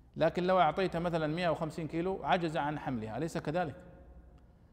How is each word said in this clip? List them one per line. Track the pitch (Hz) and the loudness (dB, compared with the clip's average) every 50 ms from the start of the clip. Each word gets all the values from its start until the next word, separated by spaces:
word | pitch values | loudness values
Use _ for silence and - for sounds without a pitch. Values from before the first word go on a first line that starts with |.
| - - - 135 | -20 -12 -2 2
لكن | 151 165 156 180 175 | 2 2 2 2 2
لو | 180 185 185 | 4 6 6
أعطيته | 170 151 151 196 190 175 - 165 | 6 6 4 2 0 0 0 0
مثلا | 170 180 165 170 156 147 | -2 0 0 0 0 0
مائة | 156 175 180 170 | 0 0 0 0
وخمسين | 147 - 165 151 - 175 160 143 | 0 0 -2 -6 -4 -6 -8 -4
كيلو | - 165 170 190 190 - - | -4 -2 -2 -2 -2 -2 0
عجز | 143 175 180 170 160 151 165 | 2 2 2 2 0 -2 0
عن | 143 147 151 143 | -2 -2 -2 -4
حملها، | - 151 131 113 107 110 107 123 | -4 -4 -4 -4 -6 -6 -6 -4
أليس | 156 165 - 165 | -6 -4 -4 -4
كذلك؟ | - 156 147 180 175 143 113 - - - - - - - - - - - - - - - - - - - | -4 -2 -2 -2 -2 -4 -6 -10 -16 -20 -20 -20 -20 -20 -20 -20 -20 -20 -20 -20 -20 -20 -20 -20 -20 -20